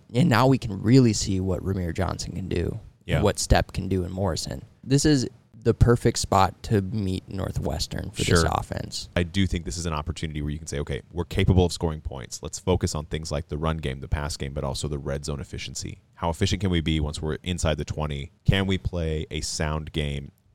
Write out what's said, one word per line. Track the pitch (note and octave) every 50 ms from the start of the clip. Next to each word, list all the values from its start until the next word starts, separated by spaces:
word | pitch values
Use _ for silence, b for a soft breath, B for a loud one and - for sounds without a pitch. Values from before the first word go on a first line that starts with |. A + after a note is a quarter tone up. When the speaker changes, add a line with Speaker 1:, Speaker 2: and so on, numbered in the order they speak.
| _ - G#2
Speaker 1:
and | A#2+ - -
now | A2 G#2+ C3 C3+
we | C3+ A#2+
can | - A2+ G2 F#2+
really | F#2 G#2 B2+ C#3 B2+ A#2 G2+
see | - - - G2 F#2
what | F#2 F#2+ F2+ -
Ramir | - F#2 F#2+ F#2+ F2+ E2+ E2
Johnson | - F2+ E2 D#2+ - - F#2+ F2+
can | F#2 F#2+ -
do, | F2 F2 E2 E2 - A2 - - - _ _
Speaker 2:
Yeah. | - E2+ D#2
Speaker 1:
what | G#2+ G2+ -
Stepp | - - - - F2+ E2+ - -
can | - F#2 F#2
do | F#2+ F#2 F2+
in | F2
Morrison. | F#2 F#2 G2+ F#2+ - - - - - - - - _ _
This | - A2+ C3 C#3+ -
is | D#3 D3+ C3+ A#2 - - - _ _ - - -
the | A#2+ G#2+
perfect | - - A#2+ A#2+ - - A#2+ - -
spot | - - - G2 F#2+ F#2 - - -
to | - A#2 G2+
meet | F#2+ F#2 G2+ G#2+ G2 F#2+ F#2 F#2 - -
Northwestern | - F#2+ F#2 - - - - D2 C#2 D2+ - - - - - -
for | - - -
this | - - E2+
Speaker 2:
Sure. | E2 - -
Speaker 1:
offense. | - - - - - - - - - - - -
Speaker 2:
I | F2 F2+
do | E2 E2 G2 G2
think | F2+ - F2+ D#2
this | F2+ E2+ F2
is | E2
an | F2 D#2
opportunity | D2 D2+ - D2+ - - D#2+ D2 D2+
where | D2 D2
you | D2 D2+
can | D#2 -
say, | - C#2+
"Okay, | D2 - C#2 B1 - -
we're | - E2+ E2+
capable | - - - - - F#2+ F#2 F2+
of | E2+ -
scoring | - - E2 D#2 D#2
points. | - - - C2 A#1 - - -
Let's | - - - -
focus | - F#2 F2+ - - E2+ -
on | D2+ D#2 -
things | - D#2 D#2+ E2
like | D2 D2 D#2 -
the | D2+ D2+
run | D#2+ D#2+ D#2+ D#2+
game, | D2+ C#2 C2 C2+
the | C2+ C2
pass | - D2 C#2+ C#2+ - -
game, | C#2+ C#2 C#2
but | C#2+ C#2+
also | C2+ C2+ - - D2
the | D2 C#2+
red | C#2 C#2+ C#2 D2 D2
zone | D#2 D2 C#2
efficiency. | - - - - - - - - - - - - _ _ _
How | - - E2+
efficient | E2 - G2+ F2 F#2+ F2+
can | G2 F#2+
we | F2 E2+
be | D2+ E2 D#2+ D#2
once | D2 D2 D2+ -
we're | D#2+ D#2 D2+ - -
inside | F#2 F2+ E2 - D#2+ D2+ D2+
the | C#2+
twenty? | - - - D2+ D2+ D2 C#2 C#2 - _ _ _
Can | - G2 G2 G2 F#2+
we | F#2+ F2+
play | - - - F2 E2 D#2+ D#2 D#2 D#2 -
a | - D#2
sound | D2 - - - E2 D2+ D#2 D#2 D#2 D#2
game?" | - D#2+ D2+ C#2+ C#2+ C#2 C#2 C#2+ - _ _ _